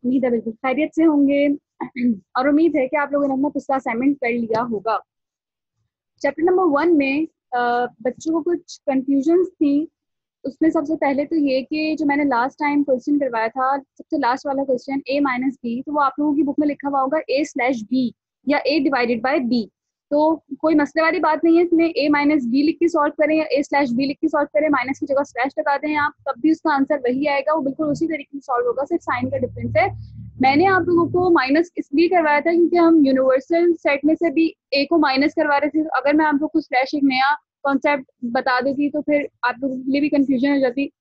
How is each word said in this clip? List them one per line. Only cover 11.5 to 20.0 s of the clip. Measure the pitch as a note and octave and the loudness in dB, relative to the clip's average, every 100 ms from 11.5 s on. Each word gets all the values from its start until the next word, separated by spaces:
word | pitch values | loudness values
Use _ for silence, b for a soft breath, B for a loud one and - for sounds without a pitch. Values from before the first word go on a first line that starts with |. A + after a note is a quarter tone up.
| C4 | 0
कि | B3 D4+ D#4 D#4 | -2 -4 -4 -2
जो | D4+ | 0
मैंने | C#4+ | 0
last | D4 A#3+ B3+ - | 2 0 -2 -2
time | D4 D4 | -2 0
question | C#4+ B3+ A#3+ D4 | 0 0 0 0
करवाया | C4+ A#3 A3+ | 0 -2 -4
था, | C4 C4 C#4 | -2 -2 -2
सबसे | C4+ _ - D#4 | -6 _ -8 -2
last | B3 C4 D4 | 0 -2 -2
वाला | C4+ | -4
question | C#4 B3 - C4+ - | -2 -2 -2 -8 -4
A | C#4 | -2
minus | C#4+ B3 C4 A#3+ A#3+ | 0 -2 -4 -4 -8
B, | A#3 C4+ | -8 -6
तो | |
वो | D4 | -2
आप | C#4 C4 | -2 0
लोगों | D4 C#4+ | -2 0
की | |
book | C#4+ C#4+ | 0 0
में | D4+ | -2
लिखा | C#4+ C#4+ | -2 -4
हुआ | C#4 | -2
होगा | C4+ D4+ | -2 -2
A | - C4 D4+ | -2 -4 -2
slash | - B3 C4 G#3 | -4 -2 -4 -2
B | B3+ B3 - _ _ - | -2 -2 -6 _ _ -2
या | - - | -2 0
A | D4+ C#4+ | 0 0
divided | C4+ A#3+ A#3+ | 0 0 -2
by | B3 C#4 B3 | -2 -2 0
B। | A#3+ G3+ _ _ _ | -2 -4 _ _ _